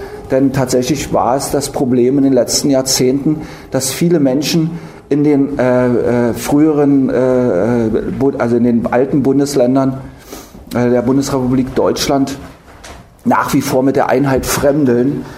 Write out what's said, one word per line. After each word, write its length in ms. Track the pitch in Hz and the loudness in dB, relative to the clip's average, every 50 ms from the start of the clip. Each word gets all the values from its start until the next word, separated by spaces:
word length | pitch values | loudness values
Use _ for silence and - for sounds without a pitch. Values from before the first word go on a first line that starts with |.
| - - - - - - | -14 -14 -16 -14 -8 -2
Denn 220 | 135 131 139 135 123 | 0 2 2 2 0
tatsächlich 580 | 135 131 123 - 127 123 123 151 - - - | 0 -2 0 0 0 0 0 -2 -4 -4 -2
war 260 | - 107 92 110 127 143 | -2 0 0 2 0 -2
es 120 | 139 - | -2 -2
das 200 | - 143 139 - | -4 -4 -4 -4
Problem 500 | - 156 147 120 127 123 120 123 139 143 | -4 -4 -2 0 2 2 2 2 2 2
in 40 | 135 | 2
den 100 | 135 135 | 2 4
letzten 360 | 123 117 - - - - 147 | 2 2 0 -2 -2 0 2
Jahrzehnten, 720 | 135 131 131 131 - - 131 127 131 143 135 160 151 151 - - - - - - | 0 0 0 0 0 0 2 2 0 0 0 0 -2 -2 -6 -14 -16 -18 -16 -6
dass 180 | - 131 131 - | -6 -4 -4 -4
viele 300 | - - 170 175 175 165 | -4 0 0 2 2 2
Menschen 580 | 139 131 127 147 147 - - 170 160 165 - - - - - - - - | 2 2 0 0 -2 0 0 0 0 -2 -4 -8 -12 -14 -18 -16 -6 -4
in 140 | 139 147 143 | -2 0 2
den, 340 | 151 147 139 139 - 135 120 | 2 2 2 2 0 0 -2
äh, 300 | 123 127 123 123 123 123 120 107 - 120 120 120 120 120 | 0 2 2 2 2 2 2 2 0 0 0 0 0 0
äh, 40 | 110 | -2
früheren, 760 | 117 - - 147 147 151 160 151 143 147 139 143 135 131 123 | -4 -4 0 2 4 4 4 4 2 2 4 4 2 2 2
äh, 800 | - 120 127 127 127 127 123 123 92 87 98 117 123 120 113 110 110 - - - | 0 2 2 2 2 2 2 2 2 2 2 2 0 0 0 0 0 -2 -4 -4
Bu-, 220 | - 117 131 139 139 - | -4 0 0 0 0 0
also 180 | - 117 120 | -2 0 2
in 80 | 117 120 | 2 2
den 220 | 120 117 117 - | 2 2 0 0
alten 380 | - - 123 135 139 135 143 123 | 0 0 0 0 2 0 0 2
Bundesländern, 760 | 135 135 139 143 139 - 143 123 123 131 135 135 135 131 - - - - - - - - - - - - - - - - | 2 2 2 0 0 2 0 2 2 2 2 0 0 -2 -6 -10 -14 -18 -20 -20 -18 -18 -18 -18 -20 -20 -20 -14 -8 -4
äh, 120 | 120 123 120 | -2 0 2
der 100 | 123 123 | 2 2
Bundesrepublik 720 | 110 123 139 139 135 - 139 135 127 123 131 131 123 127 - | 2 2 0 0 0 -2 -2 -2 -2 0 0 0 -2 -2 -2
Deutschland 640 | - 101 92 120 - - - 143 139 135 - - - - - - - - - - - - - - - - - - - - | 0 0 0 0 0 -2 -2 0 0 0 -2 -4 -12 -14 -18 -20 -20 -20 -20 -20 -20 -20 -20 -20 -20 -20 -20 -20 -8 -2
nach 300 | 120 123 107 - - - | 0 0 0 0 0 -2
wie 60 | 139 | -2
vor 200 | 123 - 139 127 | -2 0 -2 0
mit 140 | 131 139 - | 0 2 0
der 140 | 135 117 - | 0 0 0
Einheit 360 | 117 131 143 135 135 127 123 | 0 0 2 0 0 -2 -2
fremdeln, 800 | - - - - 143 139 156 147 123 120 120 123 139 147 - - - - | -2 -4 0 0 0 2 2 2 2 2 2 2 0 -2 -4 -8 -12 -16